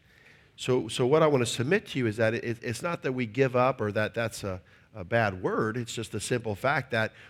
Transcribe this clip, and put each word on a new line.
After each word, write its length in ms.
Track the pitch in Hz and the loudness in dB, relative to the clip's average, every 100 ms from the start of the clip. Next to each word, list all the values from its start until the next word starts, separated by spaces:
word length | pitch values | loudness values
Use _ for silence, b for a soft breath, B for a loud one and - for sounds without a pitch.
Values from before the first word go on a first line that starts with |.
| b b b b b b | b b b b b b
So, 320 | - 127 110 | -2 0 0
so 180 | - 127 | 0 4
what 160 | 151 | 6
I 60 | 160 | 6
wanna 180 | 139 117 | 4 2
submit 400 | - 123 190 - | -2 0 0 0
to 120 | 139 | -2
you 80 | 120 | -2
is 80 | 107 | 2
that 180 | 110 | 0
it, 240 | 113 - 117 | 0 -4 -6
it's 220 | 123 117 | -6 -6
not 220 | 175 170 | -4 -4
that 80 | 143 | -4
we 140 | 127 120 | -4 -2
give 280 | 107 135 | 2 2
up 260 | 123 127 135 | 4 2 2
or 120 | 107 | -2
that 200 | 101 107 | 0 -2
that's 300 | 113 117 - | -2 -4 -4
a, 180 | 101 92 - b b | -8 -8 -12 b b
a 120 | 107 | -14
bad 360 | 87 117 110 95 | -2 2 2 0
word. 360 | 113 202 113 120 | -2 0 -2 -2
It's 180 | 117 | -6
just 180 | - 110 | -8 -6
a 60 | 110 | -6
simple 360 | - 127 113 98 | -2 -2 -2 -2
fact 340 | 127 151 - | 0 0 0
that 220 | 117 110 - B | 0 -2 -4 B